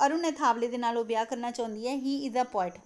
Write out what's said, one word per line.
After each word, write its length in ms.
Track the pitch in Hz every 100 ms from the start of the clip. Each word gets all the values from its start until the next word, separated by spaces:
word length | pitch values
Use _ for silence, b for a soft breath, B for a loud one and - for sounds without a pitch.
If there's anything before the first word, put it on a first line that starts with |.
| 277
ਅਰੁਣ 240 | 330 330
ਅਥਾਵਲੇ 380 | 294 277 233 233
ਦੇ 100 | 247
ਨਾਲ 200 | 233 233
ਉਹ 80 | 226
ਵਿਆਹ 200 | 220 233
ਕਰਨਾ 260 | 254 240
ਚਾਹੁੰਦੀ 360 | 240 226 214 240
ਹੈ। 80 | 277
He 360 | 262 277 269
is 100 | 240
a 60 | 247
poet। 340 | 208 202 -